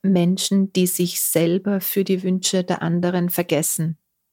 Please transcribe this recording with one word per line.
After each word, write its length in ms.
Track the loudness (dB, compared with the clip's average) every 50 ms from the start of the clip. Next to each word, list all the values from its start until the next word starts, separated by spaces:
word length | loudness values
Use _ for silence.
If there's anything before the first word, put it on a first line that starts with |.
Menschen, 680 | 0 2 4 4 4 2 2 0 0 0 2 2 2 2 2
die 120 | 0 0
sich 360 | 2 0 -2 -2 -2 -2 -4
selber 580 | -4 0 2 2 2 2 2 0 0 -2 -2 -2
für 240 | -4 -2 -2 -2 0
die 180 | 0 -2 -2
Wünsche 400 | 0 -2 -2 0 0 0 0 0
der 200 | 0 -2 -4 -2
anderen 480 | -2 -2 0 0 0 0 0 0 0 0
vergessen, 680 | -2 -2 -2 0 0 0 0 -2 -2 -2 -4 -4 -6 -8 _ _ _ _ _ _